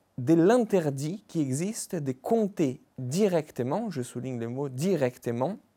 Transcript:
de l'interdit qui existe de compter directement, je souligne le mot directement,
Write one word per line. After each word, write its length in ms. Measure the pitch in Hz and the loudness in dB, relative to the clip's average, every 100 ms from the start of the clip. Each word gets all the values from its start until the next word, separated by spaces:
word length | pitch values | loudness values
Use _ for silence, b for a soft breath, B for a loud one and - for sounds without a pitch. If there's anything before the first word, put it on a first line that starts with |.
| _ - | _ -4
de 160 | 123 | 4
l'interdit 880 | 170 175 247 226 190 151 135 151 208 - | 6 6 6 4 2 2 -2 -4 -6 -6
qui 100 | 170 | -2
existe 560 | 135 135 190 226 - 170 | 0 0 -2 -4 -6 -6
de 160 | 135 | -4
compter 720 | 127 - 226 202 202 139 135 _ - | -4 0 0 0 0 -2 -2 _ -10
directement, 920 | 123 165 208 170 151 - 123 180 233 | -4 0 2 2 -2 -4 -2 -2 -4
je 120 | 143 | -6
souligne 380 | 120 127 131 120 | -6 -8 -8 -6
le 100 | 117 | -6
mot 180 | 127 143 | -6 -6
directement, 920 | 127 180 170 127 - 123 117 147 233 _ | -4 0 2 0 -2 -4 -2 -2 -4 _